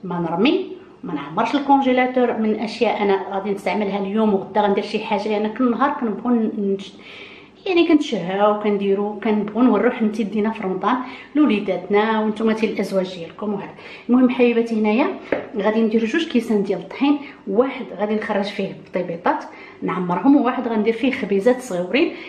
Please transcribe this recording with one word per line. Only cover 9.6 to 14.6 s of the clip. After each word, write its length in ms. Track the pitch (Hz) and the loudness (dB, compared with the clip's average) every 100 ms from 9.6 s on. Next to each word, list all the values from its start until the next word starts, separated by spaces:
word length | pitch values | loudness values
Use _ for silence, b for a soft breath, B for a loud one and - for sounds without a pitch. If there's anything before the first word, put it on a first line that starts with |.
نوريو 300 | 254 208 226 | 4 6 2
حنتي 320 | - 214 - | 2 -2 0
دينا 280 | 202 214 214 | -2 0 -2
في 120 | 220 | -2
رمضان 340 | 190 190 196 262 B B B 285 | -4 -2 0 -2 B B B 2
لوليداتنا 840 | 285 208 202 175 175 202 220 220 | 4 2 0 -4 0 2 2 2
وانتوما 340 | 214 214 220 | 0 0 0
تي 120 | 214 214 | 2 0
الازواج 500 | - 196 190 180 170 | -2 -2 -2 -2 -8
ديالكم 380 | 165 - 208 | -14 -8 -6
وهذا. 200 | 196 - - B B - | -6 -8 -16 B B 2
المهم 200 | 247 247 | 4 4
حبيباتي، 500 | 254 240 233 | 4 4 4